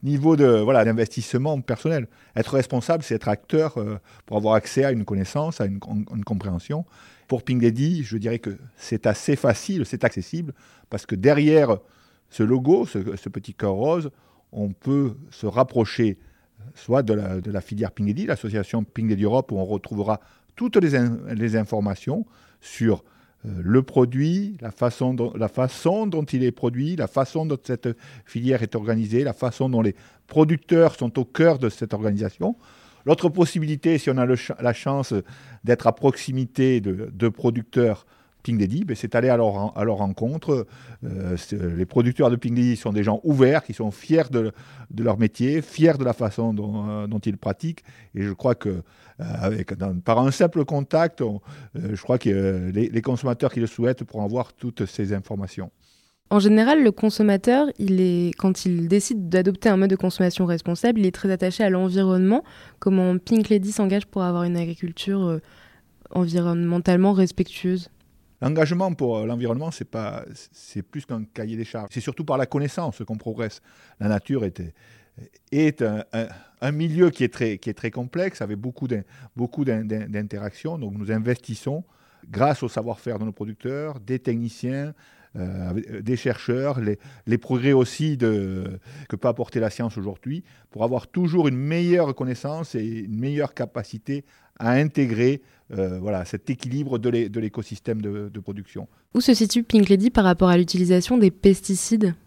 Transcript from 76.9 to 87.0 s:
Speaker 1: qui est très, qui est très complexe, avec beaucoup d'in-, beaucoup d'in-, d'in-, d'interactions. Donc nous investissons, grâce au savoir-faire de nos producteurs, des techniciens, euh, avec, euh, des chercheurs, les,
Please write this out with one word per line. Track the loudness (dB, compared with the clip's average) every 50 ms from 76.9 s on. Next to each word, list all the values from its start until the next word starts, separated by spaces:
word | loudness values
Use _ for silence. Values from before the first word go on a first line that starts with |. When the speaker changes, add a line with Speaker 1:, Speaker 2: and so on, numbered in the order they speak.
| 4 4 4 4
Speaker 1:
qui | 4 2 0
est | 0 0
très, | 0 -2 -2 -2 -4
qui | -6 -8
est | -8
très | -6 -6 -6 -6
complexe, | -6 -8 -6 -4 -2 -2 -2 -4 -6 -8
avec | -6 -6 -6
beaucoup | -6 -8 -8 -6 -4 -4
d'in-, | -2 -4 -4 _ -16 -20 -20 -20 _
beaucoup | -4 -4 -4 -2 -2 -2
d'in-, | 0 0 -2 -2
d'in-, | -4 -4 -6 -6 -6
d'interactions. | -6 -6 -6 -6 -8 -8 -8 -10 -10 -10 -10 -10 -8
Donc | -8 -8 -8 -8 -8
nous | -4 -2 -2
investissons, | -2 0 0 -2 -2 -4 -12 -12 -8 -6 -6 -6 -6 -8 _ _ _ _ _ _ _ -20 -10
grâce | -2 0 2 2 2 0 -4
au | -6
savoir-faire | -6 -6 -6 -6 -8 -8 -8 -8 -6 -6
de | -6
nos | -8 -8
producteurs, | -8 -10 -12 -12 _ -10 -8 -8 -8 -8 -10 -12 -14
des | -8 -6 -6 -4
techniciens, | -2 -2 -2 -2 -4 -6 -8 -6 -8 -6 -6 -6 -6 -8 -10 _ _ _ _ _ _ _ _
euh, | -10 -8 -8 -6 -6 -6 -4
avec, | -4 -6 -6 -8
euh, | -10 -10 -4
des | -4 -4
chercheurs, | -2 0 -2 -4 -4 -4 -4 -4 -2 -2 -2 -2 -2
les, | -2 -2 -2 -4